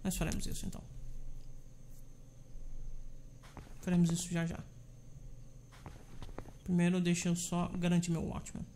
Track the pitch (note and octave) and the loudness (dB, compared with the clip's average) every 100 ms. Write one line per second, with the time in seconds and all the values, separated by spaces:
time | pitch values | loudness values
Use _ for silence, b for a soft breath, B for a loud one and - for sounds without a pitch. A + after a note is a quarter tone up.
0 | F#3 F3+ E3 - - - - - - - | 0 0 0 2 0 0 -2 -4 -8 -8
1 | - - - - - - - - - - | -6 -4 -4 -4 -6 -10 -10 -14 -12 -12
2 | - - - - - - - - - - | -12 -14 -14 -16 -10 -6 -4 -2 -2 -2
3 | - - - - - - - - - F3 | -4 -8 -10 -12 -12 -12 -10 -6 4 8
4 | F3 E3+ - E3+ E3 - - - - - | 8 6 2 0 0 -2 -8 -14 -16 -14
5 | - - - - - - - - - - | -12 -12 -10 -10 -12 -14 -14 -14 -12 -12
6 | - - - - - - - F3+ F3 F#3 | -12 -8 -6 -6 -8 -10 2 6 6 6
7 | F3 E3+ F3 E3+ - F3 F3 F3+ F3 F3 | 6 4 4 2 2 0 0 2 6 6
8 | F3 E3 - - - - - | 6 2 2 -2 -4 -8 -8